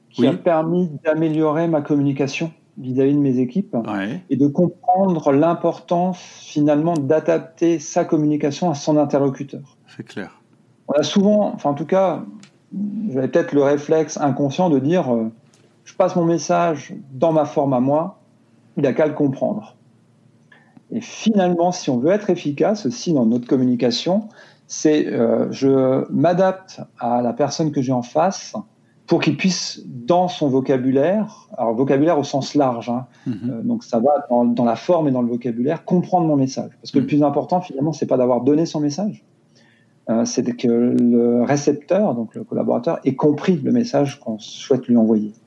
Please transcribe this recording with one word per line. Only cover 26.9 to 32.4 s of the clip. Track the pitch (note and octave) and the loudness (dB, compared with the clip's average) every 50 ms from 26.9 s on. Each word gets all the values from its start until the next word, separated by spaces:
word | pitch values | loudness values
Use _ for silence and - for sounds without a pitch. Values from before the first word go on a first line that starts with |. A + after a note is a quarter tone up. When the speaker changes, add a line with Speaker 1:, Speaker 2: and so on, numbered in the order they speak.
| _ - | _ -8
Speaker 1:
à | B2 A#2 A#2+ A#2+ | -4 -2 0 0
la | B2 A#2 A2+ | 0 -2 0
personne | A#2+ D3 C#3 - - E3 D3+ | -2 -2 -2 0 -2 -2 -2
que | D3 C#3+ | 0 -2
j'ai | C3 B2+ | 0 0
en | C3 B2 A#2+ | 0 -2 -2
face | - - D3+ E3 G3 G3 - - - - A2 - - _ _ _ _ _ _ _ - | -2 -2 0 0 0 -2 -4 -10 -12 -12 -12 -14 -14 _ _ _ _ _ _ _ 0
pour | E3+ D#3 | 0 2
qu'il | - D#3+ D3 - | 2 0 -2 0
puisse, | - F#3+ F3 - - - - - - | 0 0 0 -2 -6 -10 -12 -14 -16
dans | - C#3 B2 A#2 - F3 F3 F#3 F3 | -16 -14 -12 -2 0 2 2 2 0
son | - - D#3 C#3+ | -2 -2 -2 0
vocabulaire, | B2 C3+ C3 C#3 C3+ C3 B2 C3+ B2+ C3+ C#3 E3+ G3 A3 G3+ - - - - _ - - | 0 0 0 0 0 0 0 0 2 2 2 2 0 0 -2 -4 -8 -16 -20 _ -8 -4
alors | A#2+ A2+ A2+ | -2 -2 0
vocabulaire | A2+ C#3 - - C#3 D3+ E3 E3+ D3 | 0 0 2 2 2 2 2 2 0
au | C3+ | 0
sens | - - C#3 | -2 -4 -4